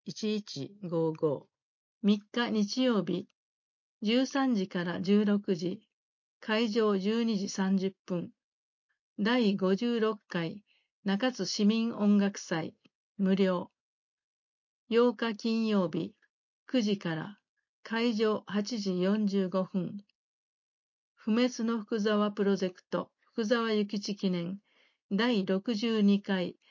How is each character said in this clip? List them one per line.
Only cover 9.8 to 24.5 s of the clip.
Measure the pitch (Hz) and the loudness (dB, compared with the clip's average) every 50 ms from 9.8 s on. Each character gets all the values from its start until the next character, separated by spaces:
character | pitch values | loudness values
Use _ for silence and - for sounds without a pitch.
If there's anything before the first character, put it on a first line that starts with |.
| 240 240 240 233 | 0 0 0 0
六 | 214 220 220 214 _ - | 0 0 -2 -4 _ -6
回 | - 180 170 160 - 208 - _ _ _ _ _ _ _ - | -4 -4 -4 -4 -6 -10 -16 _ _ _ _ _ _ _ -2
中 | 196 196 202 240 254 | -2 0 2 2 0
津 | 247 - 185 | 0 -2 -4
市 | 175 - - 208 | -4 -2 2 2
民 | 202 220 226 226 233 233 | 4 4 2 0 -2 -2
音 | - 208 208 208 202 | 0 2 4 4 4
楽 | 196 196 202 - | 4 2 -2 -4
祭、 | - - 180 165 160 196 - _ _ _ _ _ _ _ _ - | -6 -4 -4 -4 -4 -6 -8 _ _ _ _ _ _ _ _ -2
無 | 196 190 196 | 0 2 2
料。 | 185 196 185 185 175 - - _ _ _ _ _ _ _ _ _ _ _ _ _ _ _ _ _ _ _ _ _ _ _ - | 2 2 2 0 -2 -4 -8 _ _ _ _ _ _ _ _ _ _ _ _ _ _ _ _ _ _ _ _ _ _ _ 0
八 | 226 233 240 247 220 | 2 4 4 4 2
日 | 214 240 233 220 | 0 -2 -4 -4
金 | 208 - 226 226 226 226 220 | -2 -2 -2 0 0 0 2
曜 | 208 202 185 165 | 2 2 2 0
日、 | 156 180 170 202 - _ _ _ _ _ _ _ _ _ _ | 0 -4 -6 -6 -10 _ _ _ _ _ _ _ _ _ _
九 | - - 254 | -2 0 2
時 | 214 208 202 202 | 2 2 0 0
か | - 175 165 | -2 -4 -4
ら、 | 156 160 208 208 - _ _ _ _ _ _ _ _ - | -4 -6 -8 -12 -18 _ _ _ _ _ _ _ _ -12
会 | - 220 226 233 247 226 | -6 -4 -2 0 0 0
場 | 208 226 214 214 - - - | 2 2 2 0 0 -4 -4
八 | 185 208 208 208 254 220 | -2 -2 -2 -2 -4 -4
時 | 202 196 185 180 | -4 -2 -2 0
四 | 180 190 202 214 214 196 | 2 2 2 2 0 0
十 | 190 196 190 185 | 0 0 0 0
五 | 185 190 190 | 0 -2 -2
分。 | 180 - 190 175 - - 202 - _ _ _ _ _ _ _ _ _ _ _ _ _ _ _ _ _ _ _ _ _ _ | -2 -2 -4 -4 -4 -6 -12 -16 _ _ _ _ _ _ _ _ _ _ _ _ _ _ _ _ _ _ _ _ _ _
不 | _ - - | _ -4 -2
滅 | 214 233 247 254 247 - 226 | 0 2 2 0 0 -2 -4
の | 226 226 233 202 | -4 -4 -4 -4
福 | - 240 220 | -4 -4 -2
沢 | 202 214 214 208 208 208 | 0 0 2 2 0 0
プ | 208 220 202 | -2 -2 0
ロ | 196 196 | 0 0
ジ | 185 190 | 0 0
ェ | 185 180 | -4 -6
ク | - - | -8 -12
ト、 | _ - 175 185 - _ _ | _ -6 -6 -6 -8 _ _
福 | _ _ _ - 226 | _ _ _ -4 -2
沢 | 208 247 233 226 226 | 0 0 0 0 0
諭 | 214 214 208 | 0 0 0
吉 | 202 214 202 202 - 202 | -2 -4 -6 -6 -6 -6
記 | 202 - 190 | -4 -2 -2
念、 | 180 175 170 175 | -2 -2 -4 -6